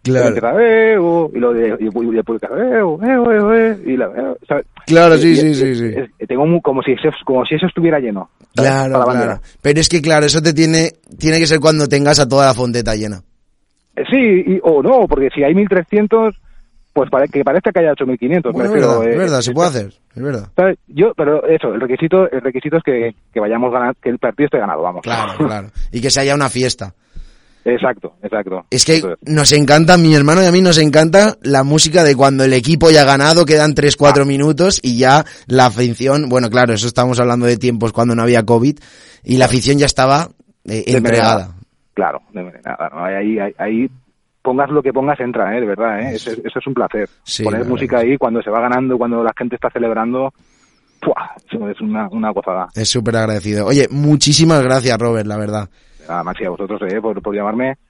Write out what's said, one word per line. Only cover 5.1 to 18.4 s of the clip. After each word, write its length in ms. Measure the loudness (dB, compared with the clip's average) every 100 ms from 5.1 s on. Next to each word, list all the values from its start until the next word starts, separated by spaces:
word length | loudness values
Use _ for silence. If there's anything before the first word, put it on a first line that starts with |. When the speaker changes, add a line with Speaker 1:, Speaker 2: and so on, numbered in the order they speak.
| 6
Speaker 2:
Eh, 20 |
Speaker 1:
sí, 120 | 6
Speaker 2:
y 60 | 4
Speaker 1:
sí, 120 | 2
Speaker 2:
es, 100 | 2
Speaker 1:
sí, 180 | 0 -2
sí. 100 | -4 -6
Speaker 2:
es, 120 | -8 _
es, 80 | -6
tengo 180 | -2 0
mu-, 160 | 0
como 220 | 0 -2
si 80 | -2
eso, 180 | 0 -2 -4 -2
como 180 | -2
si 120 | 0 -2
eso 100 | -4
estuviera 340 | 0 0 0
lleno, 300 | -2 -8 -12 _ _ 0
¿sabes? 140 | 0
Speaker 1:
Claro, 220 | 2 0
Speaker 2:
Para 60 | 0
la 60 | 0
bandera. 260 | 0 -2 -6
Speaker 1:
claro. 20 | -12 -6
Pero 160 | -2 0
es 100 | 0
que, 120 | 0
claro, 220 | 0 2 2
eso 140 | 0
te 100 | 0
tiene, 380 | 2 2 2 -2 -6 _ -4
tiene 220 | -2 0
que 80 | 2
ser 120 | 2
cuando 280 | 2 2 0
tengas 320 | 2 2 2
a 80 | 2
toda 160 | 4 2
la 80 |
Fonteta 420 | 2 -2 -2 -4 -6
llena. 280 | -6 -10 _ _ _ _ _ _ _ -10
Speaker 2:
Eh, 80 | -2
sí, 340 | 0 2 2 2
y, 140 | 0
o 220 | 2 2
no, 240 | 4 2 2
porque 220 | 0 -2
si 100 | 0
hay 120 | 0 2
mil 120 | 2
trescientos, 680 | -2 0 -2 2 2 0 -4 -20 -20 _ _ _
pues 160 | -4 0
pare-, 180 | 0 0
que 160 | 0
parezca 280 | 0 0 0
que 80 | 0
haya 140 | 0
ocho 120 | 0 -4
mil 140 | -4
quinientos, 340 | -2 -2